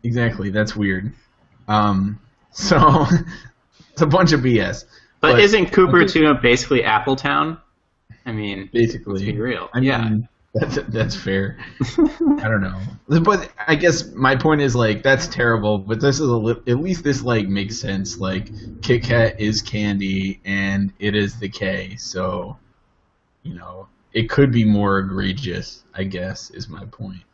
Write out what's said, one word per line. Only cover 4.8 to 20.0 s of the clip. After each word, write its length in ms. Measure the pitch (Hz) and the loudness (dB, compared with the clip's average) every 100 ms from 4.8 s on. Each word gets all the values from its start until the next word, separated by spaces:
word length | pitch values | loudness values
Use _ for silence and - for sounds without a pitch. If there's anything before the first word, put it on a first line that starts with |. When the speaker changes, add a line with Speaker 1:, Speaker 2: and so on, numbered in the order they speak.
| - _ _ _ | -14 _ _ _
Speaker 2:
But 120 | 151 | 4
Speaker 1:
But 80 | - | 6
Speaker 2:
isn't 200 | 202 214 175 | 6 6 2
Speaker 1:
I 40 | |
think 40 | |
Speaker 2:
Cupertino 680 | - 185 180 160 160 151 139 | 4 6 6 4 4 4 4
basically 420 | 123 123 - 131 | 4 2 2 0
Appletown? 760 | - 107 139 131 143 143 151 165 _ _ _ _ _ - - | 2 0 0 -2 -2 -2 -2 -6 _ _ _ _ _ -18 -10
I 60 | |
mean, 360 | 110 104 98 95 | -6 -6 -8 -6
Speaker 1:
Basically. 400 | 120 113 - - | 0 0 0 -6
Speaker 2:
let's 100 | 98 | -6
be 140 | 101 - | -4 -4
real. 300 | 120 117 - | -4 -6 -4
Speaker 1:
I 80 | 120 | 0
Speaker 2:
Yeah. 220 | 131 120 | 0 2
Speaker 1:
mean, 260 | 113 107 117 _ _ | 0 -2 -4 _ _
that's, 240 | 113 - 127 - | -4 -2 -4 -4
that's 280 | 110 107 - | -4 -4 -4
fair. 420 | - 95 98 - - - | -4 -2 -4 -8 -18 -8
Speaker 2:
<laughs> 180 | 135 - | -6 0
Speaker 1:
I 500 | 302 - 330 294 110 | 0 0 0 0 0
don't 120 | 110 | -2
know. 200 | 95 92 98 - _ 160 | -2 -6 -12 -14 _ 2
But 300 | 165 202 - - 107 | 4 2 -2 -10 0
I 100 | 151 | 2
guess 360 | 170 147 - | 4 2 -4
my 240 | - 135 135 | -2 2 2
point 240 | 156 151 | 2 2
is, 140 | 139 | 2
like, 280 | 123 113 101 | 2 2 2
that's 240 | 135 135 - | 2 2 0
terrible, 500 | - 120 113 104 107 | -2 0 2 2 0
but 220 | 98 113 | -2 0
this 160 | 139 139 | 2 2
is 80 | 147 | 0
a 80 | 120 | 0
li-, 240 | 107 117 - | 0 -2 0
at 140 | 123 | -2
least 240 | 175 175 | 0 -4
this, 180 | 143 135 | -2 -2
like, 240 | 120 113 98 | 0 -2 0
makes 300 | 98 98 - | -2 -4 -8
sense. 380 | 104 98 95 - | -6 -6 -6 -6
Like, 320 | 92 95 - - - - | -6 -6 -8 -12 -16 -12
Kit 220 | - 120 | 0 0
Kat 360 | - 120 113 - | 2 2 2 0
is 220 | 107 107 | -2 -2
candy, 800 | - 104 104 101 | -4 -4 -2 -2